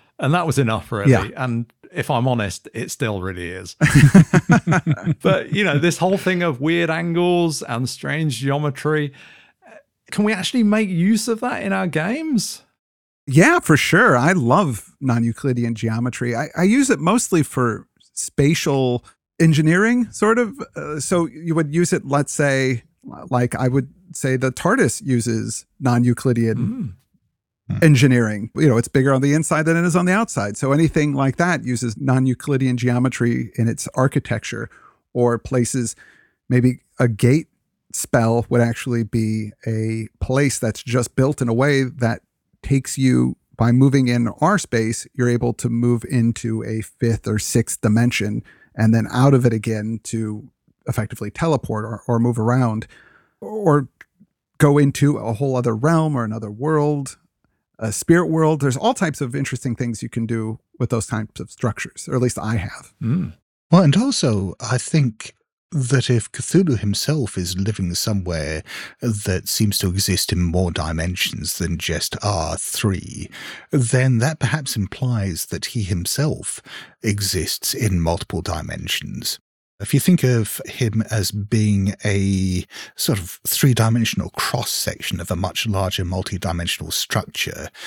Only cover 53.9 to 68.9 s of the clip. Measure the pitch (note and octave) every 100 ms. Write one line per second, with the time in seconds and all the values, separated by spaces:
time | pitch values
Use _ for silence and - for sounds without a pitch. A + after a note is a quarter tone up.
53.9 | _ _ _ _ _ _ - D3 D3 C#3+
54.9 | - C#3+ C#3+ G#2+ G#2+ C#3 B2+ B2 A2 C#3+
55.9 | E3 D#3+ C#3 A2 A2 G#2+ G#2 D3 D#3 D3
56.9 | D3 C3+ - _ _ _ _ _ - A2
57.9 | G#2 - E3+ D#3+ D#3+ D#3 D#3 C#3 B2 A3
58.9 | B3+ E3+ C#3 C3 C#3 C3+ B2+ C3 A2+ A#2+
59.9 | A2+ A#2+ - A2+ A2+ A2 A2 _ - A#2+
60.9 | A#2 - A2 A2 - - - A#2+ - -
61.9 | - - B2+ B2 - G2 B2 F#2+ - -
62.9 | - A2+ D3+ F2 - _ _ - E3+ E3
63.9 | D3+ C4+ - D3 G#2 F#2+ - A2+ B2+ -
64.9 | D#3+ B2+ A2 - _ _ _ _ D3+ B2
65.9 | C3 - A#2+ - - - F3 F#3 A2+ G#2
66.9 | G2 - D#3 A2+ - F2 F#2 G2 G#2 F2+
67.9 | E2+ - G2+ F2 D#2+ D2 D#2+ - - -